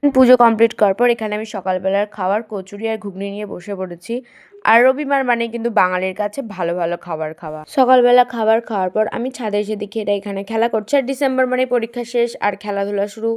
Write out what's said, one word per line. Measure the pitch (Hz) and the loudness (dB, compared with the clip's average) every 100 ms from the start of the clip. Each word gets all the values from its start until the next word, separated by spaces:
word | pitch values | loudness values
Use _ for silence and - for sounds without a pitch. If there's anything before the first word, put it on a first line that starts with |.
| 285 262 | 2 4
পুজো | 254 247 | 6 8
কমপ্লিট | 233 220 226 - | 6 6 2 4
করার | 202 196 | 0 2
পর | 247 | 0
এখানে | 233 214 208 | 0 -2 -6
আমি | 220 214 | -6 -8
সকালবেলার | 190 185 190 196 208 - | -4 -2 0 -2 -2 -4
খাবার | 190 202 226 | -2 -2 -4
কচুরি | 208 185 202 220 | -10 -10 -8 -6
আর | 220 | -6
ঘুগনি | 202 185 202 | -6 -8 -8
নিয়ে | 202 208 | -6 -8
বসে | 180 175 196 | -10 -10 -8
পড়েছি। | 185 170 - 233 247 _ _ - - | -8 -10 -8 -8 -8 _ _ -6 2
আর | 226 254 | 4 6
রবিবার | 262 285 277 262 | 2 0 0 0
মানে | 233 233 | -2 -2
কিন্তু | 220 226 208 | -4 -2 0
বাঙালির | 185 185 185 185 | 2 0 -4 -4
কাছে | 208 208 226 | -6 -6 -10
ভালো | 185 170 175 | -6 -4 -2
ভালো | 170 170 175 | -2 -4 -6
খাবার | 160 156 160 | -6 -6 -8
খাওয়া। | 160 156 156 - | -10 -12 -8 0
সকালবেলা | 247 254 240 247 247 | 4 6 6 6 4
খাবার | 240 220 226 233 | 2 2 2 0
খাওয়ার | 220 185 208 | -2 -2 0
পর | 220 - | -2 -2
আমি | 240 254 | -6 -6
ছাদে | 233 202 | -4 -2
এসে | 202 214 | -2 -6
দেখি | 202 220 | -6 -6
এটা | 202 202 | -2 -2
এখানে | 202 196 196 | -2 -8 -4
খেলা | 226 233 | 0 0
করছে। | 226 208 285 | 0 0 0
আর | 240 | 0
ডিসেম্বর | 226 277 262 254 | 0 0 2 0
মানে | 254 254 | 0 0
পরীক্ষা | 247 233 240 240 | 0 -2 -6 -4
শেষ | 247 233 233 214 | -2 -2 0 -4
আর | 202 | -4
খেলাধুলা | 208 202 202 208 202 | -4 -4 -2 -2 -4
শুরু | 202 220 | -4 -4